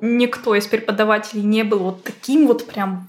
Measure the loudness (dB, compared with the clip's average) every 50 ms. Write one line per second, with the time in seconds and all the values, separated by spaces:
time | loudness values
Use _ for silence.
0 | -2 0 2 2 2 0 0 -4 -2 0 0 0 0 0 -2 -2 -2 -2 0 0
1 | 2 2 2 0 -2 -4 -6 -2 0 0 2 2 2 0 0 0 0 -2 -6 -8
2 | -10 -14 -14 -10 -4 0 4 4 4 4 4 2 -2 -6 -6 -6 -4 -4 -4 -6
3 | -10